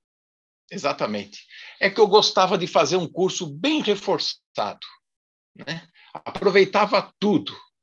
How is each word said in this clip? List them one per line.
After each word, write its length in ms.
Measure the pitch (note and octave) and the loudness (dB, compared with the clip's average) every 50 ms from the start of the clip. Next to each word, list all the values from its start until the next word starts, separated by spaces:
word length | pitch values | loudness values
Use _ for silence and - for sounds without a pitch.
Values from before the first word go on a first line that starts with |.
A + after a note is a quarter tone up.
| _ _ _ _ _ _ _ _ _ _ _ _ _ _ | _ _ _ _ _ _ _ _ _ _ _ _ _ _
Exatamente. 720 | - G3+ - C#3+ C#3+ - D3+ A2+ G#2 G#2 G2+ - - - - _ - - - - - - | -16 -6 -4 -4 -4 -2 -4 -4 -4 -6 -8 -10 -16 -20 -20 _ -20 -20 -20 -20 -8 -2
É 100 | - G3 | -2 -2
que 100 | G3 - | 4 4
eu 60 | A3 | 2
gostava 500 | G3+ F3+ G#3 G3 - - G#3 F#3+ F3 G3 | 6 6 4 4 4 2 2 2 2 2
de 120 | F#3 E3+ E3 | -2 -2 0
fazer 280 | - F#3+ D#3+ C3 D#3+ | 2 2 2 4 2
um 140 | F#3 F3 - | -2 -2 -2
curso 340 | - - F#3 F#3 - - F3+ | -2 -2 -2 -2 -2 -4 -8
bem 380 | D#3 C#3 D3 F3 C#4+ D#4 D4+ - | -10 -10 -4 -2 -2 -2 0 0
reforçado, 1040 | - G#3 G3 - - F#3 D3 - - - - _ _ _ - G#2+ G2+ F2+ - - - - _ _ _ _ _ _ _ _ _ _ _ _ | -2 -2 -2 -2 -2 -2 -2 -2 -6 -8 -8 _ _ _ -6 -6 -6 -6 -12 -18 -20 -20 _ _ _ _ _ _ _ _ _ _ _ _
né? 320 | - - - D#3+ E3+ - _ _ _ - - _ | -20 -12 -12 -12 -12 -12 _ _ _ -20 -20 _
Aproveitava 960 | - _ - - - F#3+ G3+ F3+ G3 F#3+ F#3+ - G3+ G#3+ G3+ G#3 G3 F3+ - _ _ | -16 _ -12 -10 0 0 4 6 6 4 4 4 0 0 2 2 -2 -2 -2 _ _
tudo. 380 | - G#3 G3+ D3+ - - - - - _ _ _ | 0 2 2 0 0 -2 -14 -16 -20 _ _ _